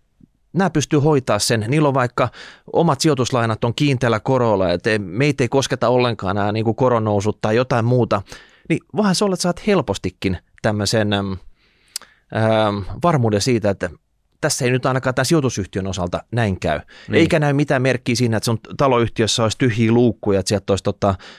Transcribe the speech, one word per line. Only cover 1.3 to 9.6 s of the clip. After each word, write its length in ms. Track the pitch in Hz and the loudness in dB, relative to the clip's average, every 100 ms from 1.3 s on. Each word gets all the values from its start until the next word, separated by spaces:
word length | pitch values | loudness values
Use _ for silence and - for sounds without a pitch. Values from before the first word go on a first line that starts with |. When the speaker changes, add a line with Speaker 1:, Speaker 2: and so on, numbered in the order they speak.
| 104 | -2
Speaker 1:
sen, 260 | - 113 104 | 0 -2 0
niillä 200 | 151 147 | 2 2
on 60 | |
vaikka 360 | 131 123 - 123 - - - - | 2 0 -2 -4 -4 -20 -20 -4
omat 280 | - 170 135 | 0 2 2
sijoituslainat 600 | 156 135 120 123 113 107 | 2 0 0 0 -2 -2
on 120 | 120 - | -4 0
kiinteällä 440 | 147 127 123 110 | 0 2 0 0
korolla, 520 | - 131 117 98 92 | 0 2 2 2 2
että 180 | 87 113 107 | 0 0 -2
meitä 440 | 95 98 147 139 | -2 0 0 0
ei 40 | 120 | 0
kosketa 420 | 135 127 123 117 | 0 0 0 2
ollenkaan 460 | 123 123 113 95 104 | 2 2 -2 -4 -2
nää 160 | 104 | -2
niinku 220 | 110 110 | 0 -2
koronnousut 680 | 107 131 117 110 104 104 - | 0 2 2 2 0 0 -2
tai 140 | 107 113 | 0 0
jotain 300 | 127 123 117 | 2 0 2
muuta, 360 | 123 113 104 - - - _ - | 2 2 -2 -4 -16 -20 _ -4
niin 100 | 170 - 175 | -4 -4 -2
voihan 200 | 208 180 | 0 2
se 100 | 208 | 0
olla, 80 | |
että 80 | 180 | 0
saat 240 | 180 170 | -2 -2